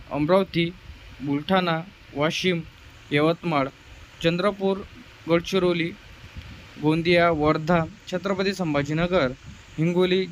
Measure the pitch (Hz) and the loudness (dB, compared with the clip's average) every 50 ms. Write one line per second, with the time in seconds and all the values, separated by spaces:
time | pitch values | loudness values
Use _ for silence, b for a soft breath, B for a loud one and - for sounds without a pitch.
0 | - - - 143 151 156 185 196 190 185 - 165 170 170 185 - - - - - | -14 -8 -4 -2 0 2 2 2 2 0 -2 -2 -2 -2 -4 -10 -16 -18 -18 -18
1 | - - - - 127 143 139 143 147 - 190 185 180 170 165 160 170 - - - | -18 -20 -14 -8 -4 -4 -2 -2 0 2 2 2 2 0 -2 -2 -4 -10 -16 -20
2 | - - - 139 147 165 156 - - 185 175 165 156 - - - - - - - | -18 -10 -4 -2 -2 -2 -2 -2 -2 -2 -2 -2 -4 -10 -16 -20 -20 -20 -20 -18
3 | - - 143 143 151 160 160 - - 170 156 143 131 135 - - - - - - | -8 -2 0 2 2 2 0 0 -2 -2 0 0 0 -2 -6 -12 -20 -20 -20 -20
4 | - - - - - 165 170 175 185 208 196 202 196 196 196 196 202 - - - | -20 -20 -8 -2 -2 0 0 2 0 -2 -2 0 -2 -2 -2 -2 -6 -14 -18 -20
5 | - - - - - 156 165 170 170 - 190 190 180 180 175 170 165 175 202 - | -20 -20 -20 -10 -2 0 0 0 0 0 -2 0 2 2 0 0 -2 -6 -8 -12
6 | - - - - - - - - - - - - - - - - 147 151 156 170 | -18 -20 -20 -20 -20 -18 -18 -18 -16 -16 -18 -20 -20 -20 -8 -2 0 2 2 2
7 | 160 175 175 170 170 170 165 151 147 156 156 160 156 170 180 165 160 156 - - | 2 4 4 6 6 4 4 4 4 2 2 2 2 2 2 2 0 -2 -8 -14
8 | - - 180 180 175 196 196 185 196 196 196 185 180 156 147 143 139 143 156 160 | -12 -8 -6 -4 -4 -4 -2 -2 -2 -2 -2 -2 -2 0 0 0 0 -2 -2 -2
9 | 175 175 185 175 139 123 131 - - - - - - - - - 160 175 175 175 | 0 0 2 2 2 0 -2 -6 -14 -18 -18 -18 -20 -10 -4 -2 0 0 2 2
10 | 185 180 180 190 185 170 | 2 2 2 0 0 -2